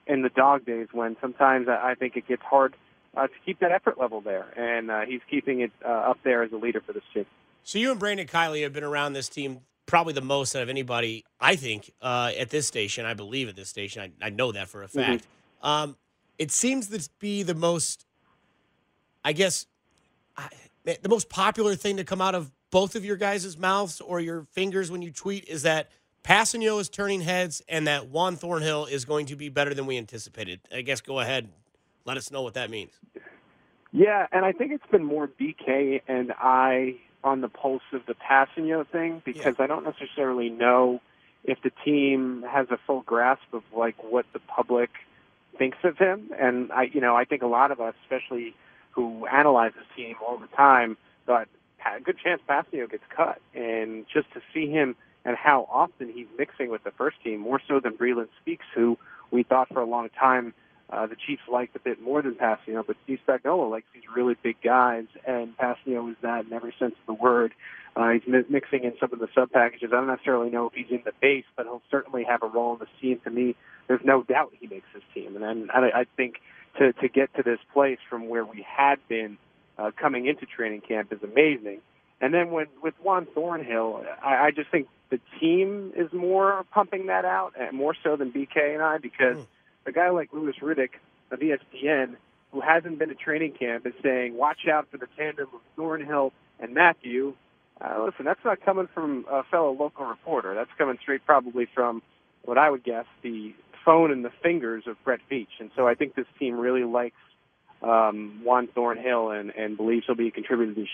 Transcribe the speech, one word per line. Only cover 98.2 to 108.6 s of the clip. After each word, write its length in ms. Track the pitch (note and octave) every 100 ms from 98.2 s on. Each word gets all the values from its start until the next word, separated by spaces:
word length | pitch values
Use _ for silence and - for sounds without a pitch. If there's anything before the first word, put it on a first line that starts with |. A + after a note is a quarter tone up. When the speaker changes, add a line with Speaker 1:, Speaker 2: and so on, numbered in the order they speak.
Speaker 1:
that's 200 | C3+ G3 A#3
not 160 | F#3+
coming 240 | - F#3+ F3+
from 320 | E3+ D#3 C3 A#2
a 140 | C3+
fellow 300 | - F3 D3+
local 320 | C3 D3 - B2+
reporter. 500 | G#2+ - C3+ F#2+ G2+
That's 160 | B2 -
coming 200 | C#3+ B2
straight 240 | - C3+ -
probably 420 | C#3+ B2 B2 A#2 -
from 260 | A#2+ A2+ - _ _ _ -
what 120 | B2
I 120 | D3+
would 160 | C3 B2
guess 200 | A#2 A#2+ _
the 320 | B2 A2 G#2+ - _ -
phone 280 | E3+ D#3+ D#3+
in 100 | C3
the 100 | A#2+ -
fingers 420 | E3+ E3+ A#2 A2+ A#2
of 80 | G#2+
Brett 160 | C3+ A#2+ -
Veach. 180 | C3+ G2+ -
And 100 | A2 -
so 100 | B2
I 80 |
think 220 | A#2+ C#3 -
this 100 | A#2+ _
team 180 | C3 A#2+
really 280 | B2 B2+ A#2+
likes, 320 | A#2+ A#2+ - _ _ _ _ _ _
um, 580 | A#2 A2+ A2 G#2+ G#2 G#2+
Juan 240 | A#2 B2